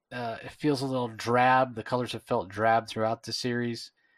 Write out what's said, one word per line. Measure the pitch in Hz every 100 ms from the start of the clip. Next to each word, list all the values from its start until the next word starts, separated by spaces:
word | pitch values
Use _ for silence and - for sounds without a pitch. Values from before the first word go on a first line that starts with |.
| _
Uh, | 123 117 110
it | -
feels | - 151 135
a | 135
little | 131 120
drab. | 110 117 123 127 131 131
The | 113
colors | - 123 117
have | 113
felt | - 120 92
drab | 101 113 113 110
throughout | 113 110 117
the | -
series. | - 123 120 120 117 - _ _